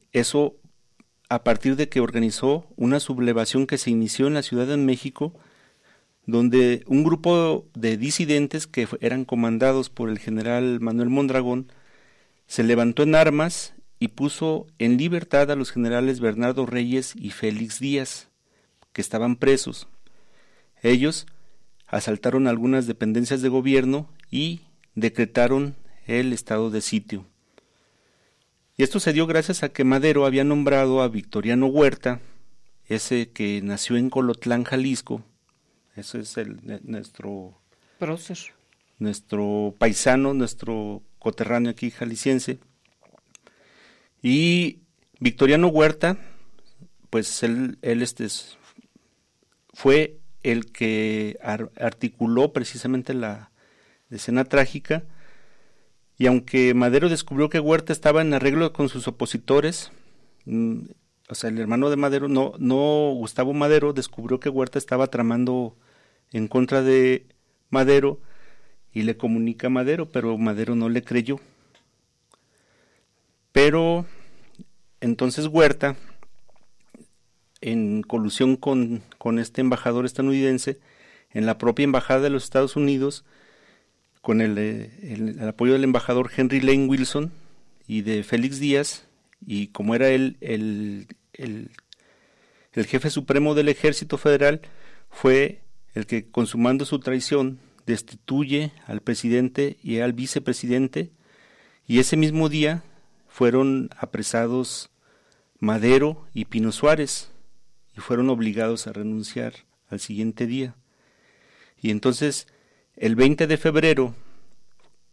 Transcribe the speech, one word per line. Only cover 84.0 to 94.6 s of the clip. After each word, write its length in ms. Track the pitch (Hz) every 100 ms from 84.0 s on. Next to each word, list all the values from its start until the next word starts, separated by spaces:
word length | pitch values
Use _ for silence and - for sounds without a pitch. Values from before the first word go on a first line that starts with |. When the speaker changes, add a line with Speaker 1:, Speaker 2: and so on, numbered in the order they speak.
| _ _ -
Speaker 1:
con 160 | 110
el, 160 | 110 104
eh, 320 | 107 110 110 -
el, 360 | 185 107 110 -
el 80 | 110
apoyo 260 | 107 123
del 100 | 135
embajador 480 | 135 123 - 123 123 -
Henry 240 | 127 135
Lane 280 | 131 135 135
Wilson 440 | 135 127 147 160 - - - - _ -
y 140 | 107
de 220 | 104 107
Félix 360 | 101 117 131 139
Díaz, 480 | 143 139 143 - _ _ _ _ -
y 220 | 101 101
como 260 | - 104
era 160 | 117 135
él 280 | 131 131 -
el, 640 | - 110 107 104 104 101 101 - _
el, 360 | - 127 107 - - _ - _ _ _ _ _ _ _
el 120 | - 110
jefe 240 | 131 151
supremo 420 | 147 135 139 151
del 160 | 151 147
Ejército 480 | 139 151 143 - 143
Federal, 440 | 151 143 143 151